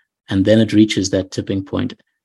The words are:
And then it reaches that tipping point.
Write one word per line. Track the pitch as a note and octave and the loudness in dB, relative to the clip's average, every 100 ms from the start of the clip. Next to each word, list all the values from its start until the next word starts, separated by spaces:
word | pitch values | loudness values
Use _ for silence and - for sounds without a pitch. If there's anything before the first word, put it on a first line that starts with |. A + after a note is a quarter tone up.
| _ _ - | _ _ -4
And | G2 | -2
then | G2+ A2 | 2 4
it | A2 | 4
reaches | G#2+ G#2+ G#2 F#2+ | 4 2 2 -2
that | F#2+ F#2+ | -4 -4
tipping | - G2 G2 | -8 -6 -8
point. | F#2+ F#2+ G2 - _ _ | -6 -6 -6 -10 _ _